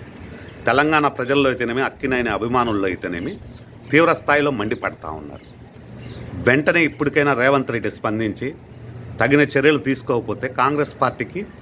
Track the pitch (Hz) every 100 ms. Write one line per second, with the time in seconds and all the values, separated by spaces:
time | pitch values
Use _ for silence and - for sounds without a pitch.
0 | - - - - - - 117 127 151 151
1 | 147 143 123 143 135 113 117 123 120 -
2 | 135 127 117 98 117 123 120 104 95 85
3 | 92 87 123 214 - - - - - 147
4 | 165 156 - 147 143 117 104 120 95 -
5 | 80 78 73 67 - - - - - -
6 | - - - - 120 135 151 170 151 -
7 | 143 147 143 120 131 139 123 117 104 -
8 | 113 110 107 - 131 - - - - -
9 | - - 127 147 143 139 143 147 135 127
10 | - 120 113 101 131 131 131 147 143 -
11 | 127 - 120 180 214 -